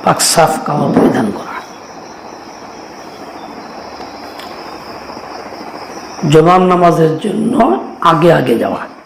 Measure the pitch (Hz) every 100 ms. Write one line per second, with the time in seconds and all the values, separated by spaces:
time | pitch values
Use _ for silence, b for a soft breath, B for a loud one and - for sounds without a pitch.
0 | - - - - 156 - - 147 - -
1 | - - 214 - - - - - - -
2 | - - - - - - - - - -
3 | - - - - - - - - - -
4 | - - - - - - - - - -
5 | - - - - - - - - - -
6 | - - 160 156 165 185 180 180 175 160
7 | 160 - 208 214 226 254 262 381 - -
8 | 170 160 170 147 131 113 101 - - -